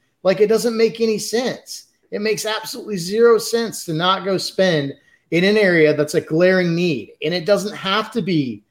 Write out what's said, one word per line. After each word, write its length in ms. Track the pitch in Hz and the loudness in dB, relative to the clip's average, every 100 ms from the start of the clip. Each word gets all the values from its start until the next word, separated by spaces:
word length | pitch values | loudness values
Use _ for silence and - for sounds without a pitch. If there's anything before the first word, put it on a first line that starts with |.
| _ _ | _ _
Like, 180 | 185 190 | 0 2
it 60 | 208 | 4
doesn't 280 | 220 226 220 | 2 0 0
make 240 | 226 226 | 0 0
any 200 | 226 214 | -2 -2
sense. 680 | - 226 254 139 - - - _ _ | -2 -4 -4 -6 -12 -18 -20 _ _
It 120 | 196 | -6
makes 260 | 208 214 214 | -4 -4 -4
absolutely 500 | 220 - 254 214 202 | -6 -8 -12 -8 -8
zero 400 | 170 214 233 226 | -4 4 4 4
sense 480 | 226 233 226 - - | 2 -4 -4 -8 -6
to 80 | |
not 320 | 156 180 190 180 | -2 0 0 0
go 140 | 185 | -2
spend 540 | - - 190 160 139 139 _ _ _ | -2 0 2 2 -2 -8 _ _ _
in 140 | 165 | 0
an 140 | 185 214 | 2 4
area 380 | 196 170 151 147 | 4 6 4 4
that's 200 | 147 165 | 0 -2
a 60 | |
glaring 520 | - 160 185 185 175 | -2 2 4 4 2
need. 400 | 165 175 131 98 - | 0 0 -2 -8 -8
And 120 | 151 180 | -6 -4
it 100 | 165 | 0
doesn't 300 | 202 202 - | 0 -2 -8
have 360 | 175 202 214 | -4 -2 -2
to 100 | 240 | -4
be, 420 | 170 165 127 104 _ | 0 0 0 -6 _